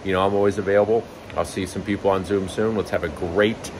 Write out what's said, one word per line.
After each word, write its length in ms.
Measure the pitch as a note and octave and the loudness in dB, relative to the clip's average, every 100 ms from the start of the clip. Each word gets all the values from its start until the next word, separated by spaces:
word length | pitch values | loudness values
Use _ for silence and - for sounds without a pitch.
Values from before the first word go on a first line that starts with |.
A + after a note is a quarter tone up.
you 80 | G2 | 0
know 160 | F#2 F#2+ | 2 2
I'm 60 | |
always 240 | G2+ G2+ G2 | 4 2 2
available. 480 | F#2+ G2+ G#2 A2+ G#2+ - - - | 2 4 6 2 0 -14 -10 -4
I'll 80 | F2 | -4
see 200 | - F#2 | -4 -6
some 180 | G#2+ | -6
people 280 | F#2 G2+ G2+ | -4 0 2
on 140 | F#2+ F2+ | 0 2
Zoom 240 | G2+ F#2+ | -2 -2
soon. 260 | - A2 A2 | -2 0 0
Let's 140 | F2+ | -2
have 160 | G2 E2+ | -2 -4
a 40 | |
great 600 | D2+ F2 F2 G#2+ A2+ - - | -4 -4 2 2 2 -8 -12